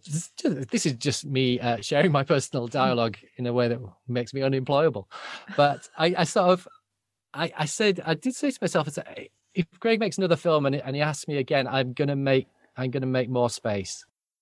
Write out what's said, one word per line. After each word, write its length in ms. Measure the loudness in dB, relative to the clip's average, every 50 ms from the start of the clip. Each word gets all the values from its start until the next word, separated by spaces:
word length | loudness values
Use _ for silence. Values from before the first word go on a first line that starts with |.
| -4 -6 -6 -6 -6 -8 _ -4 -2
this 420 | -2 0 -2 -2 -2 -2 0 0
is 80 | 0 -2
just 300 | 0 -2 -2 -2 -2 -4
me, 360 | -2 0 0 2 2 2 0
uh, 180 | 0 0 -2 -2
sharing 320 | -2 0 2 2 4 4
my 120 | 2 2 2
personal 420 | 2 2 0 0 -2 -4 -6 -6
dialogue 500 | -2 0 2 2 2 2 2 0 0 -2 -6 -14 _ _
in 100 | -6 -4
a 60 | -2
way 160 | 0 2 2 0
that 120 | 0 -4 -6 -12 -18 _ _ -6
makes 260 | -4 -4 -4 -4 -4
me 80 | -2
unemployable. 640 | 0 0 0 0 0 2 2 2 2 2 0 -2 -8 -12 -16 -16 -14 -14 -16 -16 -16 -2 2
But 320 | 2 2 2 2 -2 -10 -12 -2
I, 180 | 0 0 2 2 2
I 60 | 0
sort 260 | 0 2 4 4 4
of, 180 | 4 4 0 -8 -20 _ _ _ _ _ _ _ _ _ _ _ -6
I, 180 | -6 -6 -4 -2
I 80 | -4 -4
said, 340 | -2 0 2 2 2 2 2 0
I 100 | -2 -2
did 200 | -2 -2 -4 -4
say 160 | -2 -2 -2
to 80 | -2 -2
myself, 280 | -2 0 0 0 0 -2
I 20 |
said, 380 | -4 -8 -10 -10 -12 -16 -16 -16 _ _ _ _ -2
"If 120 | -2 -2 -2 _ _
Craig 200 | 0 2 2 2
makes 180 | 0 -2 -2 0
another 180 | 0 2 2
film 300 | 2 4 4 4 4 4
and, 100 | 2 0
and 200 | 0 -2 -4 -2
he 60 | -2
asks 260 | 0 -2 -2 -4 -6 -4
me 80 | -2
again, 300 | -2 0 2 2 0 2 2
I'm 240 | 0 0 0 0
gonna 240 | -2 -2 -2 0 0
make, 320 | 0 2 4 4 2 2 -2 _ _ _ _ _
I'm 140 | -6 -6 -4
gonna 160 | -4 -4 -2
make 220 | 0 0 0 0 0
more 220 | 0 2 2 0
space 540 | 0 -2 -4 -2 -2 -2 -4 -6 -10 -14 -16 _ _ _ _ _ _ _